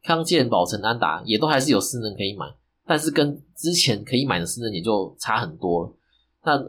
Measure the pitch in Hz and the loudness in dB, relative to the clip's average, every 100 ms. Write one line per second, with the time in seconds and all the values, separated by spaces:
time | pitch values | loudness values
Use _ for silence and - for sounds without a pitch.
0 | - 165 165 175 123 104 87 104 107 120 | -2 0 2 2 4 2 2 0 -2 0
1 | 78 80 - 107 156 143 143 107 95 127 | 0 -2 0 0 4 2 4 2 2 -4
2 | 110 98 98 101 - - _ _ - 151 | -6 -4 -6 -6 -10 -12 _ _ -2 0
3 | 156 147 147 143 - - 170 175 - 101 | 0 2 2 0 -12 -6 -2 2 2 0
4 | 107 120 135 90 85 120 113 95 104 104 | 0 0 0 -2 -2 -6 -6 -4 0 0
5 | 92 - - 110 95 80 92 85 85 - | 0 -6 -2 -2 -2 -4 0 0 -2 -10
6 | _ _ _ _ - 139 | _ _ _ _ 0 0